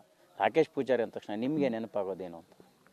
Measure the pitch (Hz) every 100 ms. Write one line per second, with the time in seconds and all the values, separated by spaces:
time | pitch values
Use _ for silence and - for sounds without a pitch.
0 | - _ _ - 101 160 147 - 123 120
1 | 110 - - 107 127 156 139 113 113 104
2 | 95 90 90 82 - - - _ _